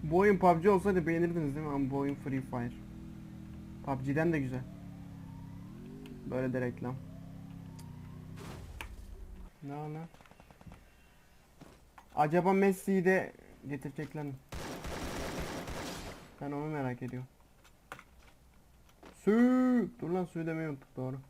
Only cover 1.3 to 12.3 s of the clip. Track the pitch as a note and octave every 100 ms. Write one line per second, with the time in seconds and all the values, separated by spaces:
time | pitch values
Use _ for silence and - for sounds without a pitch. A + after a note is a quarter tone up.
1.3 | E3+ D3 C#3 D#3 C#3+ C3+ C#3 C#3 C#3 D3
2.3 | C3 C3 B2 A#2+ - - - - - -
3.3 | - - - - - - C3 C3 C#3+ E3
4.3 | D#3+ C3 B2+ B2+ - - - - - -
5.3 | - - - - - - - - - -
6.3 | B2+ C3 B2+ B2 B2 B2 C3 - - -
7.3 | - - - - - - - - - -
8.3 | - - - - - - - - - -
9.3 | - - - C#3+ C#3+ D3+ D#3 E3 - -
10.3 | - - - - - - - - - -
11.3 | - _ _ - - - - - - D3+